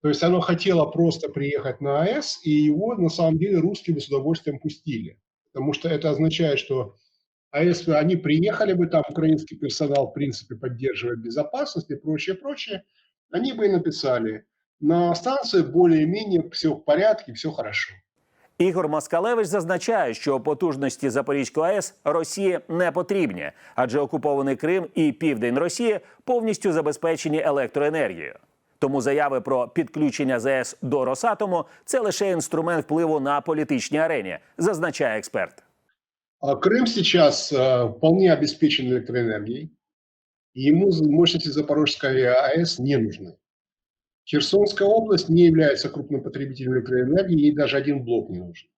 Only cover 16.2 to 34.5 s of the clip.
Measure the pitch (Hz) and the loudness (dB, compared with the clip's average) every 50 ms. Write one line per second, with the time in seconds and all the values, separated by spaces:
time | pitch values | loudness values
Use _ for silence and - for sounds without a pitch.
16.2 | 220 202 185 170 160 170 - - - 160 147 - - - 147 160 196 220 214 214 | -2 0 0 0 0 -2 -10 -4 -2 -2 -2 -2 0 0 2 4 4 2 2 0
17.2 | - - 117 - - 160 156 - 113 107 104 - - - - - _ _ _ _ | -4 -16 -16 -8 -8 -8 -6 -6 -8 -6 -6 -6 -8 -8 -10 -20 _ _ _ _
18.2 | _ _ _ _ _ _ _ _ 175 190 170 180 175 151 151 151 - - - 170 | _ _ _ _ _ _ _ _ 0 2 2 0 -2 0 -2 -4 -4 -2 -2 0
19.2 | 185 226 240 233 214 170 175 208 165 165 185 175 - - 226 208 165 123 113 - | 0 0 0 0 -2 0 -2 -2 -2 -2 -4 -4 -2 0 0 0 0 0 -2 -4
20.2 | - 143 135 131 - 151 147 - 185 170 143 135 143 135 - - - 135 110 135 | -2 -2 -2 -2 0 -2 -2 0 -2 -2 -2 -2 -4 -4 -4 -2 -4 -2 -2 -2
21.2 | 135 - 143 143 131 - _ 156 156 175 202 202 - - _ _ _ 147 151 165 | -2 -2 -2 -2 -2 -2 _ -2 0 0 0 -2 -4 -6 _ _ _ -2 -2 -2
22.2 | 160 - - 196 196 190 180 165 - - 165 170 180 170 139 180 175 180 202 196 | -2 -4 -6 -2 -2 -2 -2 -2 -6 -6 -2 -2 -2 0 0 -2 -4 -2 0 0
23.2 | 170 123 95 90 76 71 - _ - - - - 127 123 113 147 143 - - 151 | 0 -2 -2 -6 -8 -10 -12 _ -20 -10 -4 -2 -2 0 0 -2 -2 -2 -4 -2
24.2 | - 151 143 139 139 139 135 113 - 156 180 190 175 - _ - 160 151 127 - | -2 0 0 0 0 -2 -2 -2 -2 -2 -2 -2 -2 -4 _ 0 0 0 0 0
25.2 | 165 160 139 110 110 120 120 139 165 175 - - 240 226 214 185 - - - _ | -2 -2 -2 0 -2 -2 0 0 -2 -2 -2 -2 -2 -2 -2 -2 -6 -14 -20 _
26.2 | _ - 254 240 226 220 208 - - 202 165 160 151 151 143 - - 165 165 156 | _ -2 -2 0 0 -2 -4 -2 -2 0 0 0 0 -2 -4 -2 -2 -2 -2 -2
27.2 | - 160 147 156 - 160 143 143 131 110 - 143 143 147 156 160 135 104 92 82 | -2 -2 -2 0 0 0 0 0 -2 -2 -2 -2 -2 0 0 0 -2 -2 -4 -8
28.2 | 78 65 - - _ _ _ _ _ _ _ _ - 139 139 139 113 139 139 147 | -12 -14 -14 -18 _ _ _ _ _ _ _ _ -2 -2 0 0 0 0 0 2
29.2 | 147 143 135 127 107 - 135 127 123 113 _ - 160 - - 151 151 143 - - | 0 0 0 -2 -2 0 -2 -2 -2 -2 _ -4 -4 -2 -2 -2 0 0 0 0
30.2 | 147 131 131 120 110 135 135 131 123 - - _ - 127 123 143 127 127 135 - | -2 0 0 0 0 0 0 0 -2 -4 -8 _ -4 -2 0 0 0 0 -2 0
31.2 | - 240 208 202 214 196 180 170 - - - - _ - - 262 226 208 - - | 0 -2 0 0 -2 -2 -2 -4 -4 -6 -14 -20 _ -4 -2 0 0 0 -2 0
32.2 | 208 196 185 165 156 - - 160 160 170 170 165 151 - 151 165 170 160 156 151 | 0 0 0 -2 -2 -2 -2 -2 -2 0 -2 -2 -2 -2 0 0 2 2 0 0
33.2 | 131 139 143 143 - - 160 151 151 - 143 127 - - 143 151 160 160 165 131 | 0 0 -2 -2 0 -2 -2 -2 0 -2 -2 -2 -2 -2 0 0 0 2 0 -2
34.2 | 101 92 85 - _ _ | -2 -6 -8 -10 _ _